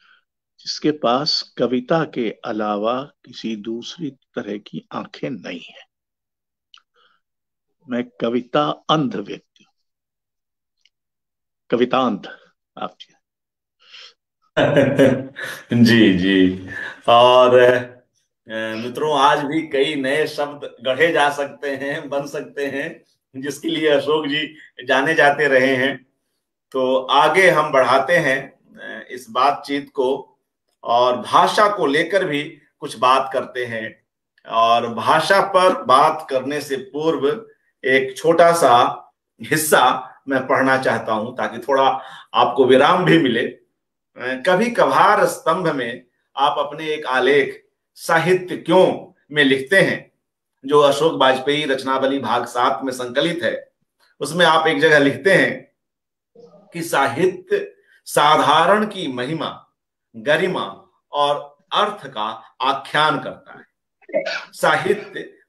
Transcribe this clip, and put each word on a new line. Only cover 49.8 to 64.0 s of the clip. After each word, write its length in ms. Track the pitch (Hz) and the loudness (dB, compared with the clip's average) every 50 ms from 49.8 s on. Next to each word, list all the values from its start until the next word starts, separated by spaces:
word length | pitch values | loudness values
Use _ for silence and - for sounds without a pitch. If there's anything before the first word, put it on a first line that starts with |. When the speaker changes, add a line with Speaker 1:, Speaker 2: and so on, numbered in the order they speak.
Speaker 2:
हैं, 300 | 165 139 107 82 - _ _ _ _ _ _ _ _ _ _ _ - | 2 2 0 -4 -8 _ _ _ _ _ _ _ _ _ _ _ -6
जो 140 | 135 147 147 | 0 2 4
अशोक 340 | 147 143 135 143 151 165 147 | 4 4 4 2 0 0 2
वाजपेयी 520 | 139 131 131 127 - - 143 143 147 151 | 2 2 2 2 2 0 -2 -2 -2 -2
रचनावली 540 | 135 135 - - 135 131 131 131 135 139 139 | -2 -4 -4 -2 -4 -4 -2 -2 -2 -2 -2
भाग 260 | 120 110 113 123 123 | -4 -2 -4 -4 -4
सात 380 | - - 123 120 135 - 127 131 | -4 -4 -2 -2 -2 -2 -2 -6
में 100 | 135 123 | -8 -8
संकलित 460 | 123 127 123 120 139 156 170 175 - - | -8 -8 -6 -2 -2 -2 -2 -2 -4 -6
है। 280 | 110 - - - _ _ _ _ _ _ _ _ _ _ - | -6 -6 -6 -10 _ _ _ _ _ _ _ _ _ _ -10
उसमें 260 | 143 139 151 175 175 | -10 -6 0 2 2
आप 220 | 160 156 165 156 160 | 4 4 4 2 0
एक 140 | 160 139 | 0 2
जगह 180 | 147 160 151 147 | 2 4 4 6
लिखते 340 | 139 139 - - - 196 190 | 4 4 0 0 0 2 4
हैं 360 | 160 135 117 - - - _ _ _ _ _ _ _ _ _ _ _ _ _ _ _ - - _ _ _ _ - | 4 2 0 -2 -6 -12 _ _ _ _ _ _ _ _ _ _ _ _ _ _ _ -20 -20 _ _ _ _ -12
कि 100 | 170 165 | -10 -8
साहित्य 920 | - - 147 135 131 117 135 175 185 - - - - 208 - - - - _ _ _ _ _ _ | -2 0 0 0 0 0 0 0 0 0 -2 -6 -4 -4 -4 -4 -6 -14 _ _ _ _ _ _
साधारण 800 | - - 165 147 147 156 147 131 131 147 156 160 175 196 214 214 | -2 0 2 4 4 4 4 4 4 4 4 4 4 2 2 0
की 220 | 208 202 190 175 143 | -4 -6 -8 -10 -8
महिमा, 600 | 127 120 123 135 160 160 127 101 90 - _ _ _ _ _ _ _ _ _ _ - | -8 -8 -6 -6 -6 -6 -6 -8 -10 -12 _ _ _ _ _ _ _ _ _ _ -20
गरिमा 720 | 117 107 135 151 165 185 190 165 123 104 98 90 87 - _ _ _ _ _ | -10 -2 -2 0 0 0 -2 -4 -4 -6 -8 -10 -16 -20 _ _ _ _ _
और 460 | - 147 147 143 147 143 - - _ _ _ - - | -2 -2 0 0 0 -2 -6 -14 _ _ _ -6 -2
अर्थ 340 | 175 208 - - - - 135 | -2 -2 -2 -2 -8 -14 -14
का 480 | - 110 107 110 113 - - - _ - | -10 -8 -8 -8 -8 -10 -16 -18 _ -4
आख्यान 640 | 123 135 - - - - - 151 151 156 143 135 - | -2 -2 -2 -2 -4 -4 0 0 2 2 0 -2 -6
करता 360 | 98 - - _ - - - | -10 -14 -16 _ -20 -20 -20
है। 60 | - _ _ _ _ _ _ _ | -20 _ _ _ _ _ _ _